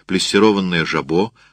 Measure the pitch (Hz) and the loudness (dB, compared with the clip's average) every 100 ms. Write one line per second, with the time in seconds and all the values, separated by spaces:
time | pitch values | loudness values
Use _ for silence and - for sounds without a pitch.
0 | - 90 - 101 110 98 92 85 76 80 | -6 -4 0 4 4 2 0 -2 -2 -4
1 | 67 85 110 - _ | -2 -2 -2 -8 _